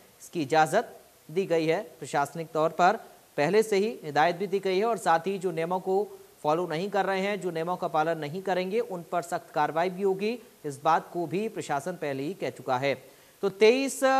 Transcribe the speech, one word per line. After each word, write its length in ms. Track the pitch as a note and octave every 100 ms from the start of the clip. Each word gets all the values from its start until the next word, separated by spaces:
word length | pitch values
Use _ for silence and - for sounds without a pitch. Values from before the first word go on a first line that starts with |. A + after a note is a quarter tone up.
| - -
इसकी 220 | - F3
इजाज़त 540 | C3+ D#3 D#3 G3 A#3 - - _ -
दी 160 | D#3+ F3
गई 200 | E3 D#3+
है। 140 | E3+ A3+ -
प्रशासनिक 520 | C#3+ D3+ C#3 E3+ D#3+
तौर 200 | D#3 E3
पर 260 | E3 F3 A3 - - _ -
पहले 260 | D3 G#3
से 140 | G#3+ G3
ही 220 | G#3+ B3
हिदायत 320 | D3+ C#3+ E3+ E3+
भी 100 | G3
दी 120 | G3
गई 180 | F#3+ F#3
है 60 |
और 140 | A3+ G#3
साथ 280 | F3+ E3 F#3
ही 100 | G3
जो 120 | F3+
नियमों 280 | D#3+ E3+ F#3
को 260 | F#3 F#3+ G3+ - - -
फॉलो 240 | D3+ E3 F3
नहीं 220 | D#3 G3+
कर 160 | G3 F#3
रहे 140 | F#3+
हैं, 200 | G3 G#3
जो 100 | F3+
नियमों 260 | D#3+ E3 F3+
का 120 | F3
पालन 300 | D#3 D#3 D#3+
नहीं 240 | D3 F#3
करेंगे, 380 | F#3+ F3+ F#3 A3
उन 240 | A#3 F3+ D#3+
पर 100 | F3
सख्त 280 | - E3+ -
कार्रवाई 400 | D#3 D3 D#3 F#3
भी 120 | F3+
होगी। 360 | G3 F#3+ G#3+ A#3+ - -
इस 160 | D3 C3
बात 280 | D#3+ F3 E3+
को 140 | F3 D#3+
भी 220 | F3 A3
प्रशासन 440 | F#3 C#3+ C#3+ F#3
पहले 280 | F3 D3+ C3+
ही 120 | D3
कह 160 | F#3+ C#3+
चुका 260 | - B2+ B2+
है। 160 | C#3 B2+ - - - -
तो 60 | G3
तेईस 500 | F#3+ A3 B3+ C4+ - C4 C4